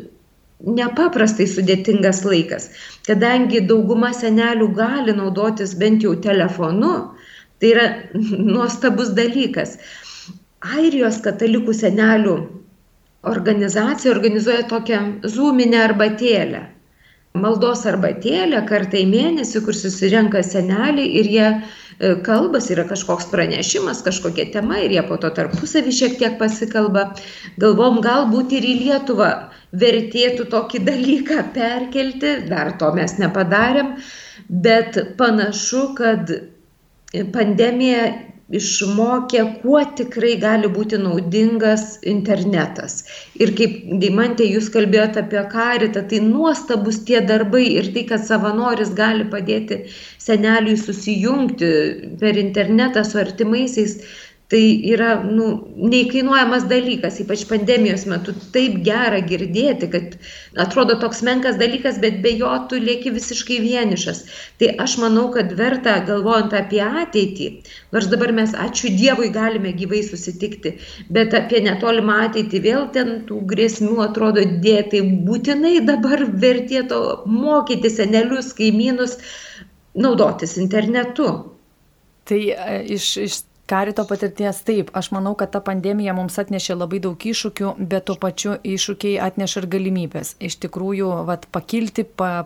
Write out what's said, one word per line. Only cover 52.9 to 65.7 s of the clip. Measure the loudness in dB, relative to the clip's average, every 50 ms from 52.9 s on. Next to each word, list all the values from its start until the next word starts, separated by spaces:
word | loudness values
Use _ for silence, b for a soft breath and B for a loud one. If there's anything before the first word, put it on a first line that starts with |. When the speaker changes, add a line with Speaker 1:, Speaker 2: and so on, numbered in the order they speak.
| 2 0 -2
Speaker 1:
su | 0 0 -2 -2
artimaisiais, | -2 -2 -2 -2 0 0 0 0 -2 0 0 -2 -2 -2 -6 B B B B B B B B B
tai | -2 0 2 4 4 2 2
yra, | 2 0 0 0 2 0 0 0
nu, | -2 -2 0 0 0 0 -2 -4 -8 -12 -8
neįkainuojamas | -4 -2 2 2 2 2 2 0 -2 0 2 2 2 2 2 0 0 0
dalykas, | 0 0 0 0 0 -2 -4 -4 -4 -6 -6
ypač | -6 -6 -6 -6 -4
pandemijos | -2 -2 0 2 2 2 4 4 2 0 -2 -4
metu. | -4 -6 -6 -6 -8 -10 -12 -8
Taip | -4 0 0 2 2 0 0
gera | 0 0 0 2 0 0 0 0
girdėti, | -2 -2 -4 -4 -4 -4 -2 0 0 0 0 0 -2
kad | -4 -4 -4 -6 -6 -12 -16 B B B B B B B
atrodo | -4 -4 0 2 2 2 4 2 2
toks | 0 -4 -4 -2 -2
menkas | 0 0 0 0 0 0
dalykas, | 0 0 0 0 -2 -2 -4 -2 0
bet | 0 0 0 0
be | 0 0 0
jo | 0 0 -2 -2 -4 -4
tu | -4 -4 -2
lieki | -2 -2 -2 -2 -4 -4 -6
visiškai | -6 -6 -8 -8 -8 -6 -4 -4 -2
vienišas. | 0 0 0 0 0 0 0 -2 -4 -6 -8 -8 -12 B B B B B B
Tai | B 2 2 2
aš | 0 -2 -4 -2 0
manau, | 2 2 4 4 2 2
kad | 0 0 -2 -2 -2
verta, | -2 0 0